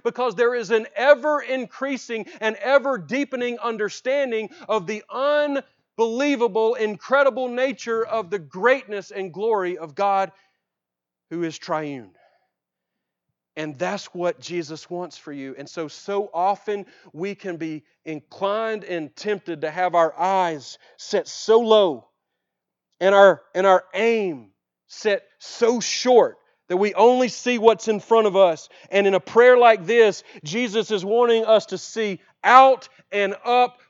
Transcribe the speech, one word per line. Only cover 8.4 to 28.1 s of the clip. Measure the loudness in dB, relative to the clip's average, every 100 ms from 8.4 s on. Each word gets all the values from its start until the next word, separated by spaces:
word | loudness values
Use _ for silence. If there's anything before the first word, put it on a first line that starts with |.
| -10 -2 0 0 -2 -12 -12
and | -12 -10
glory | -6 -2 -2 -2 -8
of | -12 -4
God | 0 0 -2 _ _ _ _ _ _ _ _ _ -12
who | -6
is | -6 -8
triune. | -8 -6 -6 -12 -14 _ _ _ _ _ _ _ _ _ _ _ _ _ _ -12
And | -12 -8
that's | -8 -8 -10
what | -6 -6 -6
Jesus | -10 -10 -10 -14 -14
wants | -12 -12 -16
for | -16
you. | -14 -14 -14
And | -14
so, | -12 -12
so | -12 -8 -6 -6
often | -4 -4 -4 -6 -8 -10 _ _
we | -12 -10 -10
can | -12 -10
be | -10 -12 _ _ -14
inclined | -14 _ -8 -4 -4 -6 -8 -8
and | -10 -10
tempted | -10 -8 -8 -8 -8
to | -8
have | -4 0
our | 2 0 0
eyes | -2 0 -2 -4 -12 -20 _ _
set | -4 -4 -4
so | -10 2 4
low | 6 4 4 -2 _ _ _ _ _ _ _ _ _ -2
and | 4
our, | 8 8 6 _
and | 0 4
our | 4 2
aim | -2 0 0 -2 -8 -14 _ _ _ _
set | -6 -2 -2 _ _
so | -18 -2 0 0
short | -4 -4 4 6 4 -2 _ _ -6
that | -2
we | -2
only | 4 4 4 0
see | -2 -4 2
what's | 4 2 -2
in | -4
front | 2